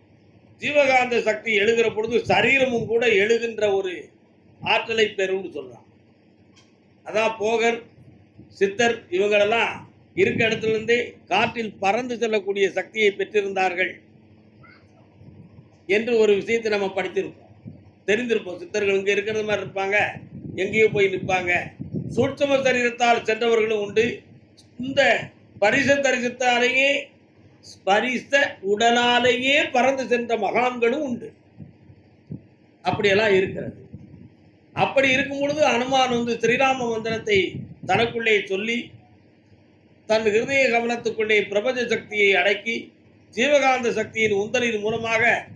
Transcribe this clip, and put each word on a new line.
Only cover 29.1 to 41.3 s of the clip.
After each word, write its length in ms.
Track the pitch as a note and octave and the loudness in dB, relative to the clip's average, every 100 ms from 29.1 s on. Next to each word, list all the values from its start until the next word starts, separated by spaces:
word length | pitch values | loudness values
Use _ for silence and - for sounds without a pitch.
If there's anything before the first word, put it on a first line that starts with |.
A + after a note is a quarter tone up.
| A#3+ B3 B3 C4 D4 D#4+ | 4 2 2 2 2 2
பறந்து 340 | B3 B3+ C4+ A3+ | 2 2 0 0
சென்ற 300 | A#3+ A#3 A3 | -2 0 -2
மகான்களும் 640 | F#3+ A3 B3+ B3 A#3 D4 C#4 | 0 0 0 0 0 0 -4
உண்டு. 220 | A#3 - - _ - - - - - - _ - - - _ _ _ | -8 -10 -20 _ -20 -20 -20 -20 -20 -20 _ -18 -18 -18 _ _ _
அப்படியெல்லாம் 500 | F#3 F#3 G3+ G3 A3 F#3+ | -6 -4 0 2 2 2
இருக்கிறது. 420 | - E3+ A2+ - - - - - - _ - _ _ D#3+ | 0 -6 -10 -14 -20 -20 -20 -20 -20 _ -20 _ _ -4
அப்படி 320 | G3 C4+ C4+ | 0 2 2
இருக்கும் 300 | C4 C4+ C#4 | 2 -2 -4
பொழுது 200 | C#4+ D4+ C#4 | -2 0 2
அனுமான் 500 | A#3 B3+ C4+ B3 A#3 | 2 0 2 2 0
வந்து 180 | A#3 A3+ | -2 -2
ஸ்ரீராம 520 | A3+ B3+ C4+ C4 A#3 | 0 2 2 0 -2
மந்திரத்தை 500 | A3 A3+ A3 G#3+ G3+ F3 - - - | -4 -4 -4 0 2 0 -6 -14 -10
தனக்குள்ளே 520 | - G3 A#3+ A#3 A3+ G#3 | -2 0 0 0 0 0
சொல்லி 320 | F#3+ F#3+ A3+ A#3 - - - - _ _ _ - _ _ _ _ - | 0 -4 -4 -6 -6 -18 -20 -20 _ _ _ -20 _ _ _ _ -2
தன் 180 | A3 A3 | 0 2
ஹிருதய 360 | G#3+ B3+ C#4 B3 | 0 0 2 2
கமலத்துக்குள்ளே 720 | A#3 A#3 A#3 A3 G#3+ G#3+ | 2 -2 -4 -4 -2 0